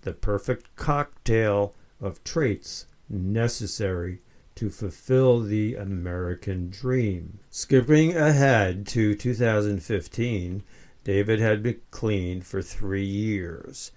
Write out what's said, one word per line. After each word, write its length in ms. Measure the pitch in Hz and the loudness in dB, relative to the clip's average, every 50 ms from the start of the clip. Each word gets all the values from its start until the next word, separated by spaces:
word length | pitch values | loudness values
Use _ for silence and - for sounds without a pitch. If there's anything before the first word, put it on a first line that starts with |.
the 120 | _ 98 85 | _ -8 -8
perfect 600 | - - - 104 98 - - 123 - - - _ | -2 0 0 0 0 0 -2 -4 -4 -4 -20 _
cocktail 960 | - - - 143 143 143 - - - - - 113 113 110 107 101 101 101 98 - - - _ _ _ | -6 -2 0 0 0 0 -4 -8 -6 0 2 2 4 4 4 2 2 0 0 -4 -14 -20 _ _ _
of 220 | - 98 87 - _ | -8 -8 -8 -8 _
traits 640 | - - 165 151 120 98 - - - - - - - _ _ _ - | -6 -4 0 0 0 -2 -2 -6 -14 -14 -14 -16 -18 _ _ _ -10
necessary 1080 | 104 98 92 95 101 113 113 120 - - 110 98 - - 107 95 92 90 87 90 90 92 _ _ _ - _ - _ | -8 -6 -4 -2 0 0 0 0 -2 -4 -8 -8 -6 -4 -4 -4 -2 -4 -4 -6 -8 -10 _ _ _ -20 _ -20 _
to 140 | - 117 101 | -6 -6 -6
fulfill 680 | - - 113 92 82 - _ - 131 127 131 127 120 120 | -6 -6 -8 -10 -10 -12 _ 2 2 4 6 6 4 4
the 360 | 113 101 104 107 107 107 120 | 2 -2 0 0 0 -2 -4
American 960 | - 101 98 98 90 85 90 87 90 90 90 90 - - 101 95 92 90 90 | -6 -6 -6 -6 -6 -4 -6 -6 -4 -4 -4 -6 -6 -6 -6 -4 -4 -6 -8
dream. 680 | 92 - - 127 127 131 120 104 92 87 82 80 - - - - | -8 -8 -4 -2 0 0 0 0 -2 -4 -8 -12 -16 -18 -20 -16
Skipping 680 | - - - - 139 131 120 120 151 151 160 160 180 | -12 -12 -2 4 4 4 6 8 6 6 6 4 4
ahead 680 | 165 151 151 147 139 139 139 127 113 101 92 90 95 101 | 2 4 4 6 6 6 6 6 6 4 2 0 -4 -8
to 280 | - - 120 110 107 104 | -4 0 2 2 2 2
two 180 | 104 - 120 123 | 0 -2 -4 0
thousand 480 | 107 123 117 110 107 104 104 101 95 | 2 2 2 4 2 2 0 -2 -2
fifteen, 840 | 80 - 113 95 82 - - - 117 123 117 98 90 90 90 101 101 - - - - - - - _ | -4 -4 -4 -4 -4 -6 -6 -4 -4 -2 -2 -4 -4 -4 -6 -8 -10 -12 -20 -20 -20 -20 -20 -12 _
David 360 | - 98 98 101 104 113 104 | 0 0 0 2 2 2 2
had 240 | 113 110 107 104 107 | 4 2 2 2 0
been 180 | 120 117 - - _ | -4 -6 -6 -12 _
clean 500 | - - - 110 104 98 90 90 90 92 | -12 -4 -2 -2 0 0 -2 -4 -4 -6
for 200 | 90 - - 98 | -8 -8 -8 -8
three 440 | 92 - - - 107 101 98 98 98 | -8 -6 -4 -4 -2 -2 -2 -2 -2
years. 840 | 98 98 101 107 110 107 98 90 82 82 - - - 135 - - - - | -2 -4 -2 -2 -2 -2 -4 -6 -8 -12 -14 -16 -16 -16 -16 -16 -18 -18